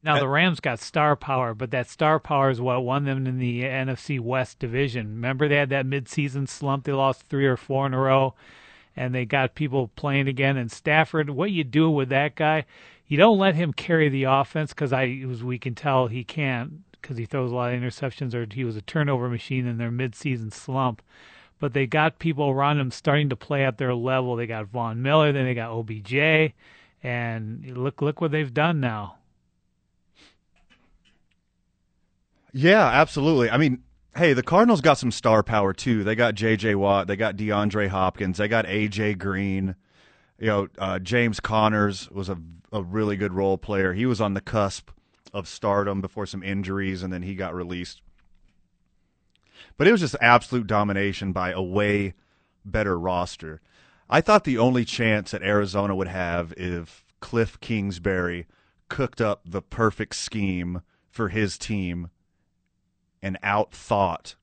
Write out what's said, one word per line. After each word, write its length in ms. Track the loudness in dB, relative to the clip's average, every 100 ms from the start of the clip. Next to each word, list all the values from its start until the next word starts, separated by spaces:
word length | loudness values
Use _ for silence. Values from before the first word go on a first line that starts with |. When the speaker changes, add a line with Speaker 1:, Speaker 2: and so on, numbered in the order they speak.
Speaker 1:
Now, 100 | 2
Speaker 2:
That 60 | 2
Speaker 1:
the 80 | 2
Rams 320 | 2 2 2
got 180 | -2 -4
star 380 | -4 2 2 2
power, 380 | 0 -2 -2
but 180 | -4 -4
that 160 | -4 -6
star 320 | 0 2 2
power 300 | 2 2 2
is 100 | 2
what 240 | 0 0
won 180 | 0 -2
them 240 | -2 -2 -2
in 140 | -2
the 240 | -2 -2
N 240 | -4 -2 -4
F 100 | -6
C 220 | -4 -6
West 400 | -2 -2 -2 -6
division. 560 | -6 -2 -2 -2 -6 -6
Remember 320 | -4 0 2
they 80 | 2
had 140 | 2
that 160 | 0 0
midseason 640 | -4 -4 -4 -2 -4 -6
slump? 360 | -4 -2 -2
They 80 | -2
lost 300 | 0 2 0
three 240 | _ 2 2
or 100 | 2
four 300 | 0 0 0
in 80 |
a 40 | 2
row, 360 | 4 4 4 -2 -20 -20 -20 -20 _
and 180 | -8 -4
they 120 | -2
got 320 | 0 0 0 -2
people 320 | -2 -2 -4 -4
playing 320 | -2 0 0
again. 280 | 0 0 0
And 140 | -4
Stafford, 600 | -6 0 2 2 0 -2
what 200 | -2 -2
you 140 | -2
do 260 | 0 4 4
with 200 | 4 2
that 260 | 0 0 0
guy, 300 | 0 0 -2 -16 -20 _ _
you 80 | 4
don't 220 | 6 6
let 180 | 4 2
him 160 | -2
carry 360 | -4 0 2 4
the 160 | 2
offense 480 | 2 2 2 -2 -6
'cause 200 | -4 -2
I, 140 | 0 0 -2 -8
as 140 | -6
we 160 | -6 -6
can 160 | -6
tell, 320 | -4 0 2 2
he 160 | -4
can't 600 | -8 -4 -2 -2 -6 -12 -20 _
'cause 140 | -12 -8
he 100 | -6
throws 240 | -4 -4
a 60 | -2
lot 180 | -2
of 60 | -2
interceptions, 520 | -4 -6 -8 -6 -6
or 140 | -4 -6
he 100 | -6
was 120 | -6 -6
a 60 |
turnover 460 | -4 -2 0 0 -2
machine 380 | -6 -4 -4 -2
in 120 | -4
their 120 | -4
midseason 600 | -4 -4 -6 -4 -4 -6
slump. 500 | -12 -6 -2 -2 -4 _ _ -20 -20 _ _
But 140 | -4
they 140 | 0 0
got 340 | 4 2 2
people 300 | -2 0 0
around 280 | 2 2 2
him 120 | 0
starting 400 | -2 0 2 2
to 60 | -2
play 280 | -4 0
at 140 | 0 0
their 160 | -2
level. 420 | -2 0 0 0 -4
They 100 | -4
got 200 | -8 -8
Von 360 | -6 -6 -4
Miller, 300 | 4 6 6
then 140 | 2 0
they 80 |
got 160 | -2 -4
O 120 | -6
B 180 | -6 -10
J, 540 | -2 0 4 4 2 -2 -20 -20 _ _
and 760 | -6 -4 -4 -6 -8 -10 -12 -6
look, 240 | -6 -2
look 200 | -4 -2
what 100 | -2
they've 240 | -2 -2
done 240 | 0 2 2
now. 380 | -2 -4 -10 -16 _ _ _ _ _ _ _ _ _ _ -20 _ _ _ _ _ _ _ _ _ _ _ _ _ _ _ _ _ _ _ _ _ _
Speaker 2:
Yeah, 340 | 2 6 8 6
absolutely. 640 | 6 2 2 2 4 4
I 80 | 4
mean, 240 | 4 2 -8 _ _ 2
hey, 160 | 4
the 100 | 4
Cardinals 380 | 2 4 6 6
got 160 | 4 4
some 140 | 0
star 320 | 0 4 4
power, 320 | 4 2 0
too. 300 | 0 0 0
They 100 | 0
got 200 | 2 0
J 220 | 2 0 2
J 180 | 2
Watt. 320 | 2 4 2 2
They 100 | -2
got 200 | -2 -2
DeAndre 520 | -2 0 0 0 -2
Hopkins. 500 | 0 0 0 -4 -2
They 100 | 0
got 180 | 0 0
A 220 | -2 -2
J 240 | -2 -2
Green. 640 | -2 -4 -4 -2 -2 -4 -6 _ _ _ _ _ _
You 80 | 0
know, 220 | 0 -2 -4
uh, 200 | -4 -4
James 400 | 0 0 2 -2
Connors 720 | -2 2 2 4 0 0 -10
was 200 | -8 -8
a, 80 | -8 -10 -20 _
a 100 | -8
really 340 | -4 -2 0 0
good 180 | -2
role 240 | 0 0 0
player. 340 | 0 0 0
He 140 | 0 0
was 160 | 0
on 100 | 0
the 80 | -2
cusp 500 | -2 -2 -2 -4 -16 -20 _ _ -14
of 120 | -12 -12
stardom 540 | -6 0 0 0 -2
before 240 | -6 -8
some 180 | -8 -8
injuries, 600 | -6 -4 -4 -4 -4 -4
and 100 | -6
then 100 | -8
he 120 | -8
got 200 | -8 -6
released. 460 | -6 -8 -8 -10 -16 -20 _ _ _ _ _ _ _ _ _ _ _ _ _ _ -20 -20 4
But 100 | 6
it 60 |
was 80 | 6
just 160 | 2 2
absolute 440 | 6 6 6 -4 0
domination 680 | 0 2 0 0 -2 -4
by 180 | -2 -2
a 100 | -4
way 540 | -2 0 2 2 -2 -8 _ _ _ _
better 340 | -8 -4 -2 -2
roster. 600 | 0 -2 -4 -8 -14 -16 _ _ _ _ _
I 140 | 0
thought 220 | 4 4
the 120 | 4 2
only 300 | 4 4 0
chance 460 | 0 2 0 -2
that 100 | -6
Arizona 520 | 0 2 2 0 0
would 140 | 0 -2
have 460 | -4 -2 -2 -4 -6
if 480 | -6 -6 -8 -18 _ _
Cliff 400 | -4 -2 -2 -4
Kingsbury 880 | -6 -4 -4 -4 -2 0 -2 -4 -10 _ _ _ _
cooked 320 | -6 -6 -2
up 220 | -2 -2
the 160 | -6 -10
perfect 540 | -8 0 0 0 -8
scheme 640 | -8 -8 -4 -2 -2 -4 -8 -12 _ _
for 180 | -6 -4
his 300 | 0 -2 -4
team 500 | -6 -4 -4 -6 -8 _ _ _ _ _ _ _ _ _ _ _
and 160 | -8 -4
outthought 920 | 0 0 0 -6 -2 2 2 0 -10 -20